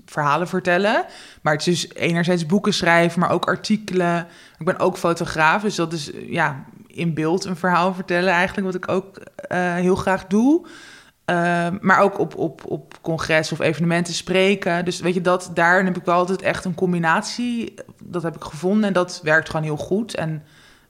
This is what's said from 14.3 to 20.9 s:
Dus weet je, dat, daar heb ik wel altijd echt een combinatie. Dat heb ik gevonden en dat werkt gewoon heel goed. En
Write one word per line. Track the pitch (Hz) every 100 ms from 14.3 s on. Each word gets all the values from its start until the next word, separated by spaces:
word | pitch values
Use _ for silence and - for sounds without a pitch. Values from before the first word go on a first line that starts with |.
| 180 190 196 196 170
Dus | 175 175
weet | 175
je, | 185
dat, | 180 180 -
daar | 170 170 185
heb | 190 175
ik |
wel | 180
altijd | 175 180 190
echt | - -
een | 190
combinatie. | 156 180 175 165 180 214 - 240 233 214 - - -
Dat | - 175
heb | 165 156
ik |
gevonden | - 147 180 214
en | 208
dat | 180 180 -
werkt | 156 156 156
gewoon | 160
heel | 156 147
goed. | 147 190 226
En | - 160 156 - - - - _